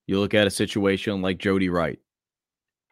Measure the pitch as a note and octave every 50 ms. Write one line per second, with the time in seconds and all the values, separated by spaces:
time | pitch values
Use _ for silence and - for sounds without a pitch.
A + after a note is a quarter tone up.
0 | _ - F#2+ G2 G#2 G2 A2 G#2+ G#2 G2 - - A2 F#2+ - A2 G2+ G2 G2 F#2
1 | - A2 G2+ G2 F#2 F#2+ F#2 E2+ - G2+ F#2+ G2 F#2+ F2+ F2 F2 E2 D2 - -
2 | _ _ _ _ _ _ _ _ _ _ _ _ _ _ _ _ _ _